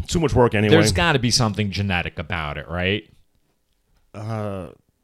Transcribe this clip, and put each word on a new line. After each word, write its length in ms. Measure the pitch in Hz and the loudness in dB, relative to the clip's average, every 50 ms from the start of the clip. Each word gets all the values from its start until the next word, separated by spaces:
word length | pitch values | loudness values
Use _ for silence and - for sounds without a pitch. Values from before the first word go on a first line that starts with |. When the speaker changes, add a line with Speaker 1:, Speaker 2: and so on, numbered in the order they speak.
| - | 2
Speaker 1:
Too 140 | - - 175 | -2 -2 0
much 120 | 160 131 - | 0 2 2
work 200 | 127 123 113 113 | 4 4 4 4
anyway. 160 | 104 107 104 | 2 4 6
Speaker 2:
There's 220 | 127 165 - - | 6 6 6 4
gotta 260 | - 185 175 170 151 131 | 2 2 2 2 2 2
be 120 | 113 123 | 2 2
something 400 | - - 120 110 98 104 107 101 | 2 2 2 0 0 -2 -2 -2
genetic 480 | 90 101 101 98 92 87 80 80 - - | -2 -2 -2 0 0 -2 -2 -4 -6 -8
about 400 | 82 76 90 85 78 73 71 82 | -8 -6 -4 -4 -4 -4 -6 -8
it, 100 | - - | -8 -6
right? 400 | 80 90 90 92 101 104 - - _ - _ _ _ _ _ _ _ _ _ _ _ _ _ _ _ _ _ _ - | -4 -2 0 0 -2 -2 -6 -10 _ -20 _ _ _ _ _ _ _ _ _ _ _ _ _ _ _ _ _ _ -16
Speaker 1:
Uh, 540 | 101 107 110 113 110 104 104 98 95 85 65 - - _ _ _ _ | -12 -8 -8 -6 -6 -6 -6 -8 -8 -10 -12 -16 -20 _ _ _ _